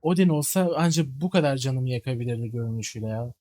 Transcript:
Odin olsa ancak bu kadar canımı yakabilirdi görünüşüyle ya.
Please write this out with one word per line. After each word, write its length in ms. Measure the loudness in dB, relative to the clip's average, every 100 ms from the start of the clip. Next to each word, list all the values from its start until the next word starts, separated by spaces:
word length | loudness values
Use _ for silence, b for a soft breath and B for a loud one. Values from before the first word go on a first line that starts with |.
Odin 280 | 2 4 4
olsa 400 | 4 0 0 0 2
ancak 320 | 2 2 0
bu 220 | -2 0
kadar 280 | 2 2 0
canımı 320 | -2 -2 -2
yakabilirdi 640 | -2 -4 -4 -2 -4 -4
görünüşüyle 560 | -4 -4 -4 -6 -6 -6
ya. 260 | -4 -6 -12